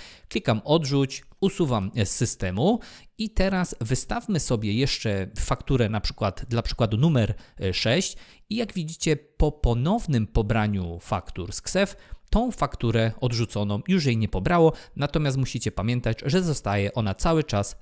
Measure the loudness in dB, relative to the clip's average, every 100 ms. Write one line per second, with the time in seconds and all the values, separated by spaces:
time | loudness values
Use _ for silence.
0 | -14 -20 -8 -2 0 0 2 2 2 0
1 | 0 -4 -16 -2 -2 0 0 0 -2 -2
2 | 0 0 0 -2 -2 0 2 0 -4 -20
3 | -18 -8 -2 0 2 0 -2 -4 -2 0
4 | 0 -4 -2 -2 0 -2 0 0 0 -2
5 | -2 -2 -4 -4 -2 -4 0 2 2 0
6 | -4 -2 -2 -2 -4 -2 -2 0 0 4
7 | 4 4 2 -2 -12 -6 -4 0 2 2
8 | 0 -6 -18 -20 -6 -4 -4 -6 -8 -2
9 | 0 0 -2 0 0 4 2 2 2 0
10 | 2 0 2 0 2 2 2 0 -4 -8
11 | -4 -6 -4 -10 -8 -6 -2 0 0 -2
12 | -16 -20 0 0 0 -2 -4 -2 0 2
13 | 0 0 -2 0 -2 -2 -2 -2 0 0
14 | 2 0 0 -2 2 4 4 2 -6 -4
15 | -2 0 0 0 -2 -2 -4 -2 -2 0
16 | -2 -2 0 2 2 -2 0 0 0 0
17 | -2 0 2 2 2 -2 -2 -6